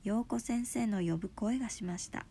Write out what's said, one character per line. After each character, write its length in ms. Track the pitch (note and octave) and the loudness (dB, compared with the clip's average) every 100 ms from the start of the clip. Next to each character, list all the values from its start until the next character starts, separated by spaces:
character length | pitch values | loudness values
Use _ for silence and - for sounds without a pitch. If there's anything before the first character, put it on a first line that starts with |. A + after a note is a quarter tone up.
陽 220 | G3 A3 B3 | 2 0 2
子 140 | A#3 | -2
先 260 | - A#3+ B3 | 0 0 0
生 220 | A#3+ A#3 | 0 2
の 140 | G3+ | 2
呼 160 | E3+ E3 | 2 2
ぶ 120 | F#3 | -2
声 300 | - G#3 B3+ | -2 0 2
が 100 | A#3 | 0
し 140 | - | -4
ま 140 | F3+ F3+ | -4 -4
し 100 | - | -6
た。 180 | - - | -8 -10